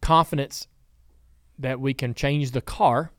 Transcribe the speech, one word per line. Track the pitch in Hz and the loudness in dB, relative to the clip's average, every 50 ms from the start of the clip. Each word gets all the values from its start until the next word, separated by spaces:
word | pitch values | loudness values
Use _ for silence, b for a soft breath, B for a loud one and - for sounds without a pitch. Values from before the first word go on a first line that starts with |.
confidence | - - 160 160 165 - - 147 139 - - - - _ _ _ _ _ _ _ _ - _ - _ _ - _ _ _ _ - | 2 4 4 4 4 4 0 -4 -4 -4 -8 -14 -14 _ _ _ _ _ _ _ _ -20 _ -20 _ _ -20 _ _ _ _ -8
that | 135 131 131 123 | -6 -6 -6 -2
we | 135 139 135 | -2 -2 -2
can | - - 120 120 | -2 -2 -4 -4
change | - - 143 143 147 143 131 | -2 0 0 2 2 0 0
the | 123 135 | -2 -4
car | - - - - 214 156 117 123 160 160 - | -4 -4 -2 2 4 4 4 2 0 -4 -10